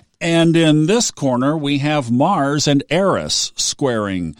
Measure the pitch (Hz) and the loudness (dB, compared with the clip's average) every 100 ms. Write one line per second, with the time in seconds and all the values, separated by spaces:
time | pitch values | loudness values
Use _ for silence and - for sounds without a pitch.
0 | _ _ 170 165 165 165 160 151 156 233 | _ _ -2 2 4 4 4 2 2 0
1 | - - 135 123 135 160 143 143 147 151 | -2 -4 -2 0 0 -2 -2 -2 0 -2
2 | 117 123 170 180 139 147 151 139 - 196 | 0 0 2 2 0 0 2 0 0 0
3 | 240 101 76 - - - - - 135 113 | 2 0 -2 -4 -4 -6 -6 -2 -2 -2
4 | 101 90 82 | -2 -4 -6